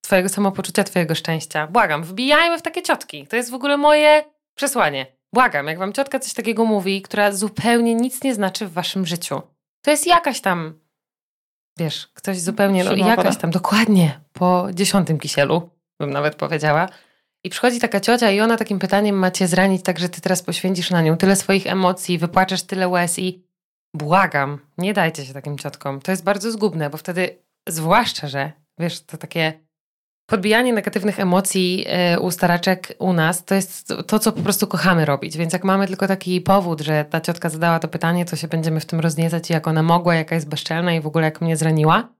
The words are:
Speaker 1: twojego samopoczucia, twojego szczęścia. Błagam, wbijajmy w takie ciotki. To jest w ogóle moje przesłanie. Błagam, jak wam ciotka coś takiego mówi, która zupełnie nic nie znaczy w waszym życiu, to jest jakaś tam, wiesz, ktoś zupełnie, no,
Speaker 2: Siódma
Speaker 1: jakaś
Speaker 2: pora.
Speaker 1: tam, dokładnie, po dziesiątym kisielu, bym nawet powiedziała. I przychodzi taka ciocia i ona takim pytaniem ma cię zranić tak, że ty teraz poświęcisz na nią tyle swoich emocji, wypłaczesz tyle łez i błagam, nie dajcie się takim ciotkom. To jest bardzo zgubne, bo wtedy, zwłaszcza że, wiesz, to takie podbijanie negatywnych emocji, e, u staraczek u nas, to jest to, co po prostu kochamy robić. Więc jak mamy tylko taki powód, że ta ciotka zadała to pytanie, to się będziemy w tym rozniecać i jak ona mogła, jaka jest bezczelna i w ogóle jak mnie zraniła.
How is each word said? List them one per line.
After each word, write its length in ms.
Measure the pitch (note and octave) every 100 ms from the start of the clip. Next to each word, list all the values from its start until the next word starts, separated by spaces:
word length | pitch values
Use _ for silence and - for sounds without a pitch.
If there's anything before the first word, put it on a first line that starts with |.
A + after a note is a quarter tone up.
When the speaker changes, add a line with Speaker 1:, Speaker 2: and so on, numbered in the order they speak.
Speaker 1:
twojego 280 | - F#3+ F#3
samopoczucia, 540 | G3 G3+ F#3+ - -
twojego 320 | G3 F3+ F3 D#3+
szczęścia. 520 | - D#3+ - D#3 D#3
Błagam, 360 | A3+ G3 D3+
wbijajmy 540 | E3 F#3+ B3+ D4 E4+ E4
w 40 |
takie 200 | E4 F4
ciotki. 460 | - D4 - D3 C#3
To 80 | A#3
jest 160 | A#3+
w 20 |
ogóle 240 | B3+ C#4 C#4+
moje 460 | D4 D4+ D4+ D4+ D4+ _ _ -
przesłanie. 500 | C#4 B3 E3 C#3 B2+ _ _
Błagam, 340 | A3 D3 D3 C#3+
jak 100 | E3
wam 140 | F#3+
ciotka 260 | G#3 C#4 C4+
coś 140 | -
takiego 320 | - A3 A3 A3+
mówi, 360 | G#3 F#3 G3
która 300 | F#3+ G#3 G#3
zupełnie 640 | G3+ G#3+ - A3+ A#3 A#3 A3+
nic 280 | B3 -
nie 120 | C4+ A3
znaczy 320 | G3 F#3+ F3+
w 60 |
waszym 320 | E3 F3 G3 E3+
życiu, 360 | E3+ - C3+ - _ _ _
to 100 | -
jest 160 | D4 E4
jakaś 340 | E4+ E4 A#3+
tam, 380 | G3 F3 D#3+ D#3 _ _ _ _ _ _ _ _ _ -
wiesz, 300 | D#3+ - -
ktoś 320 | - - F#3
zupełnie, 440 | E3+ A3 G3 F#3
no, 60 | F#3
Speaker 2:
Siódma 160 | F#3+ G3
Speaker 1:
jakaś 180 | A3+ F#3+
Speaker 2:
pora. 100 | G3
Speaker 1:
tam, 160 | E3+
dokładnie, 680 | F3 - G#3 A3 G3 D#3+ C3 _
po 340 | - F3+ F3+ F3+
dziesiątym 440 | F3 G3+ G3 E3+ D#3
kisielu, 500 | D3 - C#3 E3 E3+ _ _ _
bym 100 | D3
nawet 240 | C#3 D3 D3
powiedziała. 540 | D3 D#3 D3+ D3 F#3 - _ _ _ _
I 60 | F3+
przychodzi 300 | - B3 A#3+
taka 200 | A#3 G#3
ciocia 320 | G3 A#3+ A3+
i 100 | G3
ona 160 | A3+ A3+
takim 220 | A3 G3
pytaniem 360 | F#3+ G3+ G#3 G3
ma 160 | F#3
cię 160 | F#3 F#3
zranić 360 | F#3 G3 F#3+
tak, 160 | F#3+ E3
że 100 | F3
ty 120 | F3
teraz 220 | F#3 F3+
poświęcisz 480 | F3+ E3 F#3 F#3 F3
na 100 | F3+
nią 160 | D#3 E3+
tyle 180 | F#3 F#3+
swoich 320 | - G3 F#3+
emocji, 500 | F#3 F#3 F#3 - F3
wypłaczesz 460 | F3 F#3 F#3+ F#3
tyle 240 | - F#3+ F3+
łez 320 | F3+ F3 -
i 240 | F#3 F3+ _ _ _ _ _
błagam, 680 | D3+ D3 F#3 F3+ D3 C#3 C#3+ _ -
nie 160 | F#3
dajcie 320 | G3+ E3 D#3 C3
się 80 |
takim 240 | C#3 D3 C#3+
ciotkom. 440 | C#3+ - C#3 C#3
To 100 | -
jest 120 | F#3
bardzo 280 | E3 G3+ A3
zgubne, 380 | A3+ G3+ E3 D3
bo 80 | D#3
wtedy, 420 | - F3 F3+ - _ _ -
zwłaszcza 580 | D#3+ D#3+ G#3 A#3+ - D3
że, 240 | C#3 D3+ - _ -
wiesz, 220 | E3 E3+
to 160 | _ D#3+
takie 360 | E3+ E3+ D#3+ D#3+ _ _ _ _ _ _ -
podbijanie 480 | G#3+ G3 A3 B3+
negatywnych 460 | A3 G3 G3+ G3+ G3
emocji, 680 | F#3+ F3+ F#3+ F#3+ F3+ F#3 -
e, 320 | F3+ F3 E3+
u 120 | F3+
staraczek 600 | E3+ F3 F3 F#3+ F3+ - -
u 140 | F#3+
nas, 320 | E3+ D#3+ D#3+ -
to 100 | G3
jest 380 | F#3+ - - - F3+
to, 120 | G#3+
co 120 | A3
po 100 | A3
prostu 260 | G3 G3 G3
kochamy 380 | E3 E3+ E3+ D3+
robić. 320 | C#3 - D#3
Więc 160 | E3
jak 100 | F3+
mamy 240 | F#3+ F#3+ F#3+
tylko 200 | F#3+ F#3+
taki 340 | F#3+ F3+ F3+
powód, 400 | F3+ G3 F3 D#3
że 240 | D3 D3+ D3
ta 160 | E3
ciotka 280 | E3 E3+ E3+
zadała 300 | D#3+ E3+ E3
to 80 | E3
pytanie, 380 | E3 E3 F3 F3
to 100 | D#3+
się 120 | D#3+
będziemy 320 | E3 D#3+ D#3+
w 60 | -
tym 140 | E3
rozniecać 500 | E3 D3+ E3 E3+ E3
i 40 |
jak 140 | E3 D#3+
ona 160 | D#3+
mogła, 320 | D#3+ E3+ F3 E3
jaka 200 | D#3 E3
jest 140 | D3
bezczelna 440 | D3+ - E3 F3
i 80 | E3
w 60 | D3+
ogóle 180 | D#3+ D#3
jak 160 | D#3
mnie 160 | E3 D#3+
zraniła. 520 | D#3+ D#3 D3+ F3 -